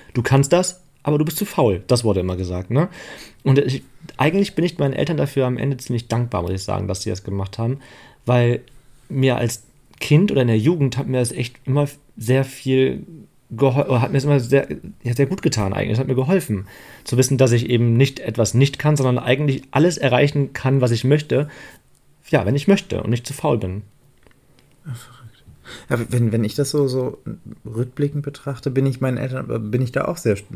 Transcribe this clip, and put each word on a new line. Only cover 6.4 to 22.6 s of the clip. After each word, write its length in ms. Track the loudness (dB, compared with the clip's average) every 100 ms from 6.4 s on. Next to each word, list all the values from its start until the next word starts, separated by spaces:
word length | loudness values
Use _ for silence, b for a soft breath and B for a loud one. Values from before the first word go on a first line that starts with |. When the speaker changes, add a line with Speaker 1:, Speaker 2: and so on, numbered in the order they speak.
Speaker 1:
muss 80 | -2
ich 120 | -4
sagen, 240 | -4 -4 -2
dass 140 | -4
sie 80 | -6
das 140 | -6
gemacht 340 | -6 -6 -6 -4
haben, 220 | -4 -4 B B B B 0
weil 340 | 2 2 0 -6 -20 -20 -20 -6
mir 280 | 0 2 2
als 260 | -2 -4 -14 _ _ -8
Kind 320 | 2 4 4
oder 120 | 2
in 40 | 2
der 120 | 4
Jugend 360 | 2 2 0 -2
hat 100 | -2
mir 100 | -2
das 120 | -2
echt 240 | -4 -8 -8 -2
immer 220 | -2 -2 -6 _ -6
sehr 260 | 0 0
viel 600 | 0 -4 0 2 2 0 -10 -18 -20 _ -12
gehol-, 360 | 0 2 2 2
oder 120 | 0
hat 100 | 2
mir 60 | 0
das 80 | 2
immer 140 | 2
sehr, 280 | 4 2 2 -6 -12 -8
ja, 140 | -4 0
sehr 100 | 0
gut 160 | 0
getan 320 | -2 0 -2
eigentlich. 200 | -2 -2
Es 60 | -2
hat 80 | 0
mir 60 |
geholfen, 540 | 0 0 0 0 -6 -6 B B B
zu 140 | -2 0
wissen, 220 | 2 4
dass 120 | 4
ich 160 | 4 2
eben 260 | 2 4 4
nicht 220 | 2 0
etwas 340 | -4 0 2
nicht 240 | 4 2 2
kann, 180 | 0 2
sondern 220 | 2 0
eigentlich 460 | 2 0 0 -2 -2
alles 260 | 2 2 2
erreichen 560 | 2 4 2 2 -2
kann, 260 | -2 0 2
was 120 | 2
ich 120 | 2
möchte, 460 | 2 2 2 -2 -2 B B B _ _ _ _ -2
ja, 160 | 0 2
wenn 100 |
ich 120 | 2